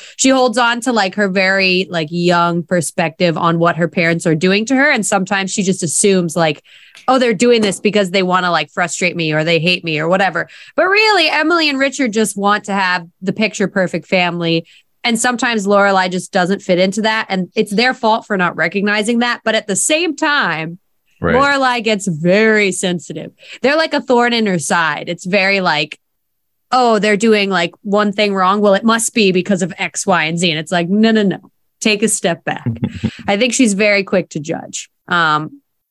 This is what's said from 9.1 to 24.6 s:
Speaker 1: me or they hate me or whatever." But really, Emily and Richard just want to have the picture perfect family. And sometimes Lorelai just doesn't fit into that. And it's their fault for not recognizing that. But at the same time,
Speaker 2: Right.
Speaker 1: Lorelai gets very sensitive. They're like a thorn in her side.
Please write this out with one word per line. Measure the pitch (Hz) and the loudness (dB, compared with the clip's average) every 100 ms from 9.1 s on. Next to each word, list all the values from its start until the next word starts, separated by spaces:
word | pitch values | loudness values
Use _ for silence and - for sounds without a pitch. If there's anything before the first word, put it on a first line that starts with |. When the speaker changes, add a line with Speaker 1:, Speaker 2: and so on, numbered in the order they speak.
| 170 | -2
Speaker 1:
me | 160 | -2
or | 151 160 | 0 2
they | 165 | 2
hate | 170 180 165 | 2 -2 -2
me | 151 | -4
or | 160 | 0
whatever." | 190 190 165 156 - - - | 0 0 -2 -6 -12 -6 -2
But | 359 | 0
really, | 403 440 392 311 | 2 2 2 2
Emily | 302 311 339 302 | 0 0 0 0
and | 269 | 0
Richard | 277 269 254 | -2 0 -2
just | 214 214 202 | 0 -2 0
want | 202 208 208 | 0 0 -2
to | |
have | 196 185 180 170 _ | -2 0 -2 -6 _
the | 185 | -6
picture | 190 214 - 185 | -2 -2 -2 -2
perfect | 196 175 175 - | -2 -2 -4 -2
family. | 185 175 170 170 165 - - _ _ 240 | 0 0 -2 -2 -2 -4 -16 _ _ -4
And | 226 | 0
sometimes | 247 240 247 226 196 | -2 -2 -2 -2 2
Lorelai | 202 202 190 185 | 4 4 2 0
just | 185 - | -4 -2
doesn't | 190 180 196 | 0 0 0
fit | - 175 | 0 2
into | 190 202 | 2 0
that. | 220 220 - | 0 -2 -2
And | 196 175 - | -4 -4 -2
it's | 220 | -2
their | 202 247 | 0 0
fault | 254 220 214 - | 0 0 0 0
for | 196 | -2
not | 175 - | -2 -2
recognizing | 170 202 208 208 208 233 | -4 -2 0 0 0 0
that. | 240 226 220 | 0 -2 -2
But | 220 | -2
at | 214 | -2
the | 185 | -4
same | - 311 349 277 | 0 0 -2 -2
time, | 311 285 196 160 160 170 _ _ _ - | 0 0 0 -2 -6 -12 _ _ _ -6
Speaker 2:
Right. | 170 247 | 0 2
Speaker 1:
Lorelai | 285 277 262 240 | 2 2 0 0
gets | 220 208 196 | -2 -2 -4
very | 151 175 202 220 214 202 | -2 2 4 4 2 0
sensitive. | 180 185 180 - 160 165 - - - | -2 -4 -4 -8 -14 -14 -18 -20 -4
They're | 247 302 | 0 0
like | 320 | 0
a | 285 | -2
thorn | - 240 240 | 0 2 2
in | 233 214 | 0 0
her | |
side. | 180 | -2